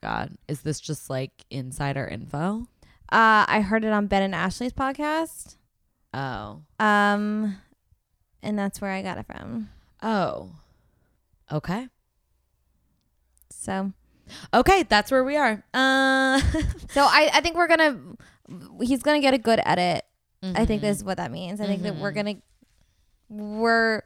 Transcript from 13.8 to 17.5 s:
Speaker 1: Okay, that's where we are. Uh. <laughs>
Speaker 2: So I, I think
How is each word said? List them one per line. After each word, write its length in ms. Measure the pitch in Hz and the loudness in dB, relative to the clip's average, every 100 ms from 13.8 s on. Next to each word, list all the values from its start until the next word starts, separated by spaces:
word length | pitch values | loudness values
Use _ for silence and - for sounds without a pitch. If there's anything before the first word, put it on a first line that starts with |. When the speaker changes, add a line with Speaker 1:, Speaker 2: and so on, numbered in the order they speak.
| 196 - _ _ - - - | -4 -8 _ _ -20 -20 0
Speaker 1:
Okay, 280 | 233 254 392 | 4 6 4
that's 260 | - 208 - | 4 2 4
where 140 | 262 | 0
we 120 | 262 294 | 2 2
are. 260 | 262 208 - | 2 0 -4
Uh. 680 | 254 262 269 269 269 262 269 - | 0 2 4 4 4 4 4 2
<laughs> 40 | 320 294 - - | 0 -2 -4 -2
Speaker 2:
So 120 | 277 | 2
I, 260 | 269 285 302 | 6 6 6
I 60 | - | 4
think 160 | 339 | 2